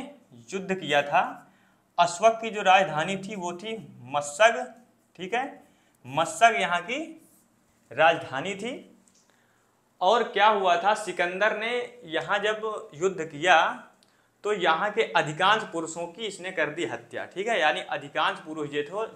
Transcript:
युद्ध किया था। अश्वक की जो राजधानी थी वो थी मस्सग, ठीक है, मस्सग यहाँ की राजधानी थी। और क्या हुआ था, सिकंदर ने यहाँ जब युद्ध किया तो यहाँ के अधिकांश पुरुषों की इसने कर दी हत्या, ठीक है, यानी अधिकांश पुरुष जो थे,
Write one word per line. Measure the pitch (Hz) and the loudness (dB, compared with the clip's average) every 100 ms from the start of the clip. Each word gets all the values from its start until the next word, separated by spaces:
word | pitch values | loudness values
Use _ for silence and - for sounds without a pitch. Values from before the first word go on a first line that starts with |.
| 254 - _ 120 - | -8 -16 _ -20 -12
युद्ध | 196 190 | -8 -4
किया | 185 147 147 | -4 0 0
था। | 143 170 240 - - _ _ _ _ - | 2 2 0 -6 -18 _ _ _ _ 0
अश्वक | 175 - 220 226 | 0 4 2 2
की | 165 | -2
जो | 208 | 0
राजधानी | 190 190 151 151 165 190 | 6 6 6 0 -2 -4
थी | 196 208 | -8 -8
वो | 175 | -8
थी | 175 214 220 139 127 123 | -8 -10 -10 -12 -18 -6
मस्सग, | 143 147 - 226 247 247 - _ _ _ - | -4 -2 6 6 6 -4 -12 _ _ _ -14
ठीक | 185 | -6
है, | 233 277 - - _ _ _ 123 | -4 -4 -10 -20 _ _ _ -6
मस्सग | 147 160 - 226 214 | -2 -2 6 6 6
यहाँ | 180 175 | 0 -2
की | 180 269 330 - _ _ _ _ _ _ _ | -2 -6 -8 -14 _ _ _ _ _ _ _
राजधानी | 120 160 165 120 131 180 196 | 2 4 2 -4 -8 -6 -8
थी। | 226 311 - _ _ _ _ _ _ _ _ _ _ _ | -8 -10 -14 _ _ _ _ _ _ _ _ _ _ _
और | 180 233 226 | 2 2 2
क्या | 196 214 | 4 4
हुआ | 202 190 170 | 4 4 2
था, | 190 214 | 2 0
सिकंदर | 180 175 175 185 214 214 | -2 -2 -2 0 0 0
ने | 226 247 240 - 165 | -4 -4 -6 -12 -6
यहाँ | 156 151 202 | -4 -2 0
जब | 208 214 220 208 - 147 | 0 -2 -6 -8 -12 -4
युद्ध | 190 170 | -2 -2
किया | 156 143 175 165 196 247 - _ _ _ _ _ | -8 -2 4 6 4 -2 -12 _ _ _ _ _
तो | 202 208 | -6 0
यहाँ | 170 160 208 | 2 2 0
के | 208 - | -2 0
अधिकांश | 170 151 156 185 214 - | 0 -2 0 2 2 0
पुरुषों | 165 160 170 170 | -6 -6 -8 -10
की | 220 | -8
इसने | 220 - 180 | -10 -8 -6
कर | 185 147 | -2 -2
दी | 175 139 | -2 -6
हत्या, | 117 - 113 98 | -6 -10 -12 -10
ठीक | 175 214 | -6 -4
है, | 214 | 0
यानी | 151 170 | 2 0
अधिकांश | - 151 143 151 175 185 | -4 -8 -6 -2 -2 -2
पुरुष | 160 156 147 | -8 -8 -6
जो | 147 | -4
थे, | 147 196 220 | -4 -6 -8